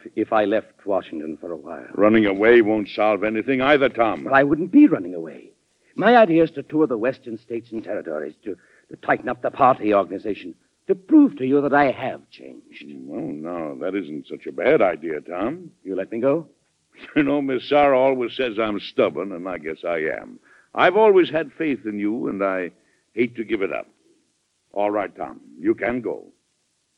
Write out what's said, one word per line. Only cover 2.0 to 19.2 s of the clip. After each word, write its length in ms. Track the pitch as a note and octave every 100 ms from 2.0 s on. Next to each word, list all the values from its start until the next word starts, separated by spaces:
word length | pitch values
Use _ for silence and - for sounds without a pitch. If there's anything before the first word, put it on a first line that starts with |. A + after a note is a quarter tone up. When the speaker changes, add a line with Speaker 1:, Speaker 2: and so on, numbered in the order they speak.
| G#2+ A2+ G#2
Speaker 2:
away 360 | G2 A2 A#2+
won't 260 | G#2 A2 G2
solve 340 | - G#2+ G2+
anything 360 | G#2+ A2+ A#2+ C3
either, 280 | C3 D3+ C3
Tom. 360 | A#2 A2+ F2
Speaker 1:
But 80 | C2+
I 120 | C3+
wouldn't 280 | C#3+ D3+ F3+
be 140 | C#4 D4
running 280 | C#3 F2+
away. 360 | F2 E2 - - _ _ _ _
My 220 | - F#3+ A#3+
idea 280 | G#3+ E3
is 60 | D#3+
to 100 | C#3+
tour 240 | C3+ D#3 D#3
the 100 | A#2
western 400 | A#2+ C3+ A#2+ A2
states 320 | - A#2 A#2
and 120 | A2
territories, 500 | G2+ G2+ D#2 D#2 D2 -
to, 120 | G#2 F2 _ _ _
to 80 | -
tighten 320 | - C3+ A#2+
up 140 | A#2+
the 80 | C3
party 420 | - C3 B2+ G#2
organization, 640 | G2+ E2+ F#2+ G#2 G2 F2+ - _ _ -
to 80 |
prove 420 | F#3+ - D4+ C#4 C#3+
to 80 | C3
you 140 | C#3+
that 140 | C#3
I 160 | C#3+ C#3+
have 380 | - B2+ D2+ _
changed. 540 | - C2 B1+ - - D2 C#2
Speaker 2:
Well, 160 | C2 E2
no, 580 | D2 D2+ E2 F2 D#2 C2+
that 140 | E2+
isn't 320 | G2+ D#2 D2 -
such 180 | D2 D#2+
a 60 |
bad 280 | C#2 G#2+ D3+
idea, 400 | G2 D#2 D#2+ D2
Tom. 500 | - F2 A2 F3 E3 -
Speaker 1:
You 120 | F#2 F#2
let 160 | F#2+
me 80 | A2+
go? 260 | C3+ D#3 D#3+
Speaker 2:
<laughs> 40 | _ _ _ _ _ - D3+
You 60 |
know, 180 | C#3 D3
Miss 280 | C#3 B2+ -
Sarah 280 | D3 C#3+ B2+
always 380 | C3+ C3 A#2 -
says 220 | B2 G#2
I'm 200 | A2 G2+
stubborn, 540 | - - G#2 D2